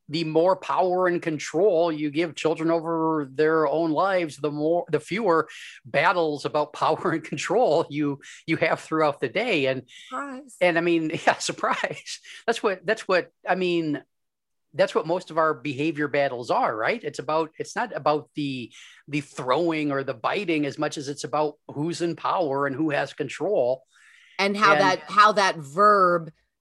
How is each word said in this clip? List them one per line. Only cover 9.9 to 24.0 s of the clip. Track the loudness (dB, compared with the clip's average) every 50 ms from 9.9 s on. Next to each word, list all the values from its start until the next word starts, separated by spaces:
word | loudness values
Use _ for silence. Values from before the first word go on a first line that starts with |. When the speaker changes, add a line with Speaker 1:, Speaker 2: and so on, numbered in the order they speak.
| -18 -20 -16 -12
Speaker 2:
Surprise. | -10 -10 -10 -10 -12 -14 -16 -18 -4 0
Speaker 1:
and | 2 2 2 2
I |
mean, | 2 2 2 2 0 -2
<laughs> | -4 0 0 0
yeah, | 0 2
surprise. | -2 -6 -6 -4 -4 -2 -2 -2 -4 -4 -6 -10 -14 -14 -16 -16 -16 -18 -20 -6 -4 -2
That's | -2 0 0
what, | -2 -2 -2 -2
that's | -2 -2 -2 0 0
what, | 0 0 0 -2 _ _ -4 -2
I | 0
mean, | 0 2 0 0 0 0 -2 -4 -4 -8 _ _ _ _ _ _ _ _ _ _ _ _ _ -2
that's | 0 0 0 0
what | 0 0
most | 0 -2 -4 -4 -2
of | 0 2
our | 2 2 0
behavior | -2 -4 -6 -4 -2 -2 -2 -2 -2 -4 -2
battles | 0 0 0 0 -2 -4 -4 -2
are, | 0 0 0 0 -2
right? | -2 -2 -2 -2 -4 -6
It's | -8 -10 -8
about, | -6 -2 -2 -2 -2 -4 -6 -10
it's | -12 -8 -6
not | -6 -6 -6 -6
about | -2 0 0 0 0 -2 -8 _
the, | -6 -6 -6 -6 -8 -10 -12 -14 -20 -20 -20 -20 -20 _ -8
the | -6 -6
throwing | -6 -6 -10 -8 -2 0 0 2 2 0 0 0 -2 -2
or | -2 -2 -4
the | -6 -6
biting | -4 -4 -4 -2 -2 -2 -2 -2 0 -2
as | -2 -4 -4
much | -4 -4 -6 -6
as | -8 -8
it's | -8 -8 -8
about | -4 -2 -2 -2 -2 -4 _ _ -12
who's | -8 -6 -4 -4 -4 -2
in | -4 -4 -4
power | -4 -4 -2 0 0 0 0 0 0 -2
and | -2 -2
who | -2 -2 0
has | 0 -2 -2 -4 -6
control. | -8 -8 -8 -6 -6 -4 0 0 2 2 2 0 -2 _ _ _ _